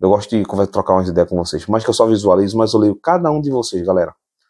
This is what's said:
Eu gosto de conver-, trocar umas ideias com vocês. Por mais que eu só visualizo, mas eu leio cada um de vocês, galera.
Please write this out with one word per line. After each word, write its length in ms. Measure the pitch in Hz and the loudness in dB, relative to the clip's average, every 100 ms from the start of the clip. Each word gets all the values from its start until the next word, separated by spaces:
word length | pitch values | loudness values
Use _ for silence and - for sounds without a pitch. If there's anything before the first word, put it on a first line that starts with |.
Eu 80 | 92 | 0
gosto 220 | 101 101 | 0 0
de 140 | 113 | -4
conver-, 220 | 98 98 98 | -2 -2 -2
trocar 280 | 98 87 | -2 0
umas 140 | 92 92 | 0 2
ideias 200 | 87 85 | 0 0
com 80 | 90 | -2
vocês. 280 | 85 78 | -4 -6
Por 80 | - | -4
mais 120 | 110 | -2
que 60 | 110 | -2
eu 40 | |
só 120 | 110 113 | 0 2
visualizo, 520 | 110 101 92 101 110 | 2 4 2 2 0
mas 160 | 110 | 0
eu 60 | 110 | 2
leio 160 | 107 101 | 2 0
cada 340 | - 180 170 | -2 0 0
um 100 | 151 | -2
de 100 | 143 | -2
vocês, 360 | 131 117 95 87 | -4 -4 -6 -2
galera. 280 | 92 82 - _ _ _ | 0 -2 -8 _ _ _